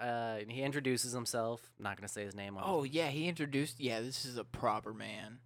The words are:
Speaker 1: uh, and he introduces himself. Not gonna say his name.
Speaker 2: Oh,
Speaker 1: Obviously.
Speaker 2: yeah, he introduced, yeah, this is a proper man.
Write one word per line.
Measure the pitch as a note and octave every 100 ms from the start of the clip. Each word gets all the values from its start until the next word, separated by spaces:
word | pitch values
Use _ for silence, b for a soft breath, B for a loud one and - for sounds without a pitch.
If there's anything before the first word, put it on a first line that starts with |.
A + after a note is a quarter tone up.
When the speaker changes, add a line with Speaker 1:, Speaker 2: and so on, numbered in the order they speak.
Speaker 1:
uh, | A#2+ A#2 A2+ A2
and | G#2
he | B2
introduces | C#3 C#3+ C3+ B2 B2
himself. | B2 A#2 A#2+ A2+ A#2 - -
Not | G#2 F#2+
gonna | G2
say | -
his | G#2 G2
name. | G2+ G2
Speaker 2:
Oh, | F#3 F3
Speaker 1:
Obviously. | C#3 D#3
Speaker 2:
yeah, | D#3
he | C#3 E3+
introduced, | E3 D3 C#3 D#3 -
yeah, | B2+ A2+
this | B2 C3
is | C3+ A#2+
a |
proper | G#2 - A#2+ G#2+ G#2+
man. | A2 G#2+ G#2+ G#2+ B2